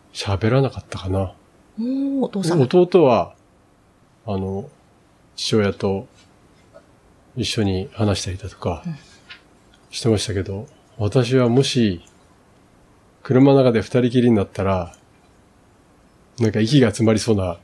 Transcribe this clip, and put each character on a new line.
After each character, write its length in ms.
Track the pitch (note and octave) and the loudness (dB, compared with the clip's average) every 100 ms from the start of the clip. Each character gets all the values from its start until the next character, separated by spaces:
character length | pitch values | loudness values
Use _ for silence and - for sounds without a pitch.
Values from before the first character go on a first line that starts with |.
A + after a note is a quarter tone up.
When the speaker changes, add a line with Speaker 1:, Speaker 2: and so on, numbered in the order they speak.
| _ | _
Speaker 1:
喋 380 | - - G2 A2 | -10 -6 -2 0
ら 100 | C3 | 2
な 80 | C3+ | 0
か 120 | - | -4
っ 40 | - | -12
た 100 | G2 | -12
か 100 | F#2 | -6
な。 260 | F#2+ F#2 - _ _ _ - | -4 -4 -8 _ _ _ -10
Speaker 2:
お 20 | |
ー、 380 | A#3+ C4+ C#4 C#4 | -6 -4 -4 -4
お 80 | B3 | -4
父 140 | G3+ | -4
様。 200 | E3+ E3+ | -2 0
Speaker 1:
弟 380 | B2 F3+ F3 F#3 | 2 4 4 4
は、 320 | C#3+ A2 E2+ - _ _ _ _ _ _ _ _ - | 4 4 0 -8 _ _ _ _ _ _ _ _ -8
あ 100 | G2 | -6
の、 320 | F#2+ G2 C#3+ _ _ _ _ _ _ - | -6 -8 -10 _ _ _ _ _ _ -12
父 200 | - A2+ | -2 0
親 160 | G2+ | 0
と 340 | - G2+ G2 - _ _ _ _ _ _ - _ _ _ _ _ | -2 -4 -4 -8 _ _ _ _ _ _ -20 _ _ _ _ _
一 120 | - G#2 | -10 -6
緒 160 | - | -2
に 260 | G2 F#2 G2 | -2 -2 -6
話 260 | - G#2+ F#2+ | -4 -2 -2
し 40 | |
た 60 | - | -4
り 60 | F#2 | -10
だ 140 | F#2+ | -12
と 80 | - | -10
か 240 | G#2+ E2+ F3 | -8 -8 -10
Speaker 2:
う 40 | |
ん。 60 | D3 - - - - _ _ _ _ _ | -14 -16 -20 -20 -20 _ _ _ _ _
Speaker 1:
し 120 | - | -6
て 60 | A#2+ | 0
ま 80 | G#2 | 0
し 80 | - | -2
た 80 | |
け 80 | G2 | -6
ど、 240 | F#2 G2 B2+ _ _ - | -6 -8 -12 _ _ -6
私 380 | G#2 C3 A#2 C3 | -2 0 2 2
は 100 | B2 | 2
も 140 | A#2+ | 2
し、 420 | C3+ B2+ A2 E2+ - _ _ _ _ _ _ _ _ _ _ _ | 2 0 0 -2 -10 _ _ _ _ _ _ _ _ _ _ _
車 320 | - B2 C#3 | 0 4 6
の 40 | C#3 | 6
中 140 | B2+ | 4
で 80 | A2 | 2
二 60 | - B2+ | 0 0
人 80 | A#2+ | 0
き 100 | B2 | 2
り 100 | A#2+ | 2
に 60 | A2 | 2
な 80 | |
っ 20 | F#2+ | 0
た 180 | - | -4
ら、 300 | G2 F#2+ E2+ - _ _ _ _ _ _ _ _ _ _ _ _ _ - | -2 -2 -4 -12 _ _ _ _ _ _ _ _ _ _ _ _ _ -4
な 80 | A2 | -2
ん 40 | |
か 80 | G#2+ | 0
息 220 | A2 C#3+ | 2 2
が 60 | A2+ | 2
詰 180 | - A2+ | 2 2
ま 80 | |
り 40 | G#2+ | 2
そ 140 | G#2+ | 0
う 40 | G#2 | 0
な 220 | F#2 E2+ | -2 -6